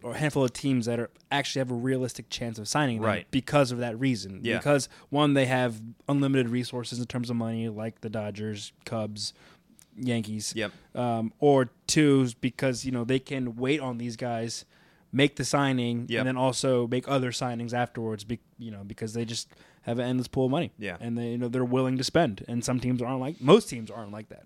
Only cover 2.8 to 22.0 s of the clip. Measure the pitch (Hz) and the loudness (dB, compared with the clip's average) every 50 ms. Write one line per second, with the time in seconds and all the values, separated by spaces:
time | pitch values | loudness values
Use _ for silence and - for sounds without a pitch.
2.8 | 151 127 117 107 110 110 95 87 - - - 131 - - 147 147 139 120 123 120 | 2 2 0 0 0 0 0 0 -2 -2 -2 -2 0 2 4 4 4 4 2 -2
3.8 | 120 120 110 113 135 135 123 98 95 95 95 95 110 117 107 90 - 143 147 139 | -2 -4 -2 0 0 0 0 0 -4 -8 -10 -6 -2 -2 0 0 2 4 2 2
4.8 | 127 - - - - - 139 143 151 147 139 139 131 123 131 127 127 120 113 107 | 2 -2 -10 -18 -10 -2 2 4 4 6 6 4 4 4 2 2 2 0 -2 -4
5.8 | 113 117 117 _ - - 143 139 139 135 135 131 123 113 120 123 120 - 131 123 | -12 -16 -18 _ -4 0 0 2 2 4 4 4 2 2 0 -2 -2 -4 -6 -8
6.8 | 117 - 123 120 120 - - 123 120 123 120 117 113 113 113 113 113 113 104 107 | -8 -6 -6 -6 -6 -4 -4 -4 -4 -2 -2 -2 -2 -2 -2 -2 -4 -4 -4 -6
7.8 | 110 113 - - - 110 104 110 104 104 98 104 107 107 107 101 104 - - _ | -8 -8 -8 -8 -10 -6 -6 -4 -4 -6 -6 -6 -6 -6 -6 -8 -10 -14 -16 _
8.8 | - - 120 110 107 107 104 104 104 - - - - - - _ _ _ _ _ | -10 -6 -4 -4 -4 -4 -6 -8 -8 -10 -10 -12 -20 -20 -20 _ _ _ _ _
9.8 | - _ - - 131 123 117 117 104 107 107 107 104 - - 110 104 101 - - | -20 _ -12 -6 -2 0 0 0 -2 -4 -6 -6 -6 -6 -4 -4 -4 -4 -6 -10
10.8 | - _ - 120 123 120 117 113 110 110 - - 147 143 139 135 127 117 _ _ | -20 _ -6 -2 -2 0 0 0 -2 -4 -2 2 4 6 6 6 4 2 _ _
11.8 | _ - - 156 151 143 139 135 131 123 113 - - 123 - - 139 131 123 117 | _ 0 4 6 6 8 8 6 4 2 0 -2 -4 -4 -2 0 0 0 0 -2
12.8 | - 131 127 120 117 120 135 131 - - 139 131 127 120 110 120 131 131 151 147 | -2 -2 -2 -2 0 0 0 0 0 -2 -6 -4 -4 -4 -4 -2 0 0 0 0
13.8 | 135 127 120 117 120 120 113 - 131 120 117 113 117 117 - - - _ _ _ | 0 -4 -6 -4 -6 -6 -6 -6 -4 -4 -2 -2 -4 -4 -6 -8 -12 _ _ _
14.8 | _ _ _ _ _ - - 131 143 147 - - 127 - - 143 139 135 131 127 | _ _ _ _ _ -2 2 4 4 4 2 0 -4 0 2 2 2 2 2 2
15.8 | 120 120 120 117 123 - 117 110 123 131 131 127 131 131 120 - - 135 127 123 | 0 0 -2 -2 -2 -2 0 0 0 0 0 2 2 2 2 2 2 2 4 4
16.8 | 120 117 127 123 - 127 139 135 127 123 117 - 135 123 120 117 120 113 120 120 | 2 2 0 -2 0 0 0 0 0 0 -2 -2 -4 -4 -4 -4 -4 -2 -2 -2
17.8 | 123 - - 123 113 110 110 104 104 110 120 - _ _ _ - 117 113 107 98 | -2 -2 -2 -4 -4 -4 -4 -6 -6 -8 -8 -8 _ _ _ -14 -14 -12 -12 -12
18.8 | 98 101 101 - 113 110 110 117 117 110 117 - - - - - - - _ _ | -12 -12 -10 -8 -8 -6 -4 -4 -4 -4 -4 -8 -8 -10 -14 -20 -20 -20 _ _
19.8 | - 120 117 123 120 123 127 127 120 - - 135 131 127 135 170 143 - - - | -6 -4 -2 -2 0 0 0 0 0 -2 0 0 2 2 2 0 -2 -4 -6 -8
20.8 | 104 95 87 87 110 117 117 120 120 117 120 120 123 120 120 127 127 123 127 131 | -8 -8 -8 -6 -6 -6 -4 -4 -4 -4 -2 -2 -2 -2 0 0 0 2 2 2
21.8 | 131 127 131 131 | 2 2 0 -2